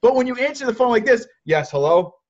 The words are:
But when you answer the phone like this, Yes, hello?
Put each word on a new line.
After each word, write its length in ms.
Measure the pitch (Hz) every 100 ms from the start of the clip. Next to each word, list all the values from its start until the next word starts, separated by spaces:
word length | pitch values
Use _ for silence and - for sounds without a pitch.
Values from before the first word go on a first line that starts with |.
But 120 | 226
when 120 | 262 254
you 100 | 247
answer 300 | 269 285 262
the 80 |
phone 160 | 220 254
like 140 | 233
this, 220 | 214 240 - _
Yes, 260 | - 156 143
hello? 440 | 143 147 170 180 _